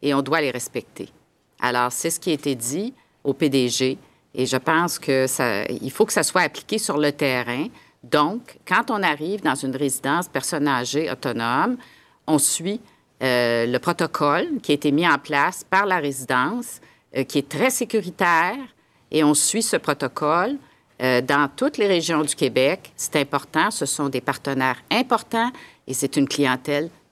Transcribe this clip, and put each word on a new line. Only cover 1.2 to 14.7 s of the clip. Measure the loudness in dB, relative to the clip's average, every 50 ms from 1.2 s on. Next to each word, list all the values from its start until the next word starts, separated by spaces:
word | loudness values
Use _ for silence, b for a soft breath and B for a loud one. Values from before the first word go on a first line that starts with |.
| _ _ _ _ _ _ _ _
Alors, | -2 0 2 2 0 0 0
c'est | -2 -4 -4
ce | -4 -4
qui | -2 -2
a | -2
été | -2 0 -2 -2
dit | -2 -4 -6 -4 -4 -6 -6 -8 b b b b b _
au | -4 0
P | 2 0 2
D | 4 4 2 2
G | 0 0 0 -2 -2 -4 b b b b b b _
et | -2 -2
je | 0 0 0
pense | 2 2 2 2 2 0 -2 -4
que | -2 0 2 2 2 2
ça, | 2 0 0 2 2 0 -2
il | -4 -6 -6 -6 -8
faut | 0 0 0
que | 2 2
ça | 0 -2
soit | 2 2 2
appliqué | 2 2 -2 -6 -8 _ -4 -4
sur | -2 -2 0 2
le | 2 0 0
terrain. | 0 0 0 0 0 -2 -2 -2 -4 -4 -6 B B B B B B -10
Donc, | 0 2 2 4 4 0 -6 -10 -12 -20 -20 _ 0
quand | 0 0 2 0
on | -2 0 2
arrive | 0 0 0 -2 -6 -6 -2 -2
dans | -2 -2
une | -2 -2 -6 -4 -2
résidence | -2 -2 -2 -2 -2 -2 0 0 -2 -2
personnes | -4 -4 -4 -2 -4 -2 0 0
âgées | 0 0 0 -2 -2 -2 -2 -2
autonome, | -6 -6 -4 -4 -4 -2 0 0 2 2 2 2 0 -4 B B B B B B B B _
on | 0 2 2
suit, | 2 2 -2 -2 -4 -4 -6 -6 b b b b b b _ _ -2
euh, | 0 2 2 2 2 2 0 0
le | 0 0 -2
protocole | 0 0 0 0 -2 -2 0 0 2 2 2 2 0 -2 -4 -6
qui | 0 0